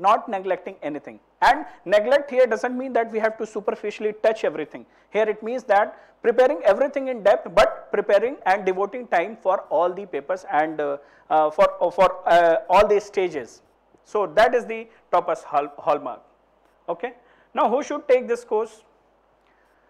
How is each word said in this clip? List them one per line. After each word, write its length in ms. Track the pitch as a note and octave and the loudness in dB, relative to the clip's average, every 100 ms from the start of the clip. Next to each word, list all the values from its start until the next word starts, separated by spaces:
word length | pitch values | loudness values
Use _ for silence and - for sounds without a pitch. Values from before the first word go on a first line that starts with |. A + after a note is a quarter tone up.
not 260 | F#3+ A#3 A#3+ | 0 0 0
neglecting 480 | G3 F#3+ F3 - F#3+ | -6 -4 -4 -6 -12
anything. 380 | D3+ D3 - G#2+ _ - | -10 -10 -14 -20 _ 0
And 240 | G3 C#4 - - | 2 2 -2 -14
neglect 460 | E3+ G#3 G#3+ C#4+ C#4+ | 0 2 4 2 2
here 160 | B3+ B3 | 2 2
doesn't 300 | G#3+ B3 B3 | 2 -4 -4
mean 180 | C4+ | -2
that 180 | A#3+ A3+ | -2 0
we 60 | A3 | -2
have 180 | A3 A3 | -2 -4
to 80 | G#3+ | -8
superficially 680 | G#3+ G3+ A3 G#3 - G#3+ G#3+ | -6 -6 -6 -6 -6 -6 0
touch 200 | A3 A3 | 0 0
everything. 420 | F#3+ D#3 D3 C3+ A#2 _ _ | -2 -4 -8 -14 -20 _ _
Here 180 | G3+ G#3+ | -2 -2
it 140 | G#3 | -2
means 220 | A3 B3+ | -6 -6
that 580 | - G3 G#3+ - _ _ | 0 2 0 -6 _ _
preparing 400 | A3+ A#3 B3+ D#4+ | 0 4 4 2
everything 440 | G#3+ G#3 C#4 C#4+ C4 | 0 2 0 -4 -6
in 140 | A#3+ | 0
depth, 320 | F#3+ - A3 | 2 2 2
but 380 | E3+ - - - | 2 2 0 -6
preparing 440 | G3+ G#3+ G3+ A#3 - F#3 | -4 2 2 0 -2 -2
and 180 | G3+ | 0
devoting 420 | F#3+ F#3 G3 B3 A#3+ | 0 -2 -4 -6 -4
time 280 | F#3 F#3 A3 | -2 -2 -4
for 240 | F#3+ F#3 - | -2 -2 0
all 240 | D#3 F3+ | 0 0
the 140 | F#3 G3+ | -2 -8
papers 400 | C#3+ C#3 F#3 - | -8 -6 -8 -2
and, 300 | D3+ D#3 D#3 | -2 0 -2
uh, 160 | D3 C#3 - _ - | -6 -6 -12 _ -2
uh, 220 | D#3 D3+ | 0 2
for, 240 | D3+ F#3+ - | 4 2 2
uh, 120 | F3 | -2
for, 360 | F3+ F#3 - - | 4 2 2 2
uh, 300 | E3+ E3+ E3 - | 4 4 2 4
all 180 | F#3 G#3 | 4 4
the 120 | G#3 | 2
stages. 600 | G3+ G3+ F#3 D#3 A2+ - _ _ _ _ | 0 -4 -4 -4 -12 -16 _ _ _ _
So 220 | _ G#3+ F#3 | _ -4 -2
that 260 | D3+ A#3+ | 2 2
is 100 | B3 | 2
the 240 | G3+ A3+ A3+ _ _ | -4 -10 -14 _ _
topper's 300 | F3+ F3 D#3+ | -2 -2 -6
hall-, 300 | - D3 D3 - | -4 -4 -4 -6
hallmark. 440 | D#3+ D3 C3 A2 _ _ _ _ _ _ - | -4 -4 -4 -14 _ _ _ _ _ _ -10
Okay. 260 | F3 B3 - _ _ _ | -8 -10 -12 _ _ _
Now, 160 | A#3+ C4+ | -2 0
who 140 | B3 | 0
should 260 | - G3 - | -4 -6 0
take 180 | B3+ A3 | 0 0
this 160 | A#3 | -6
course? 400 | - G#3+ A3+ - _ _ _ _ _ _ _ _ _ _ | -4 -4 -4 -12 _ _ _ _ _ _ _ _ _ _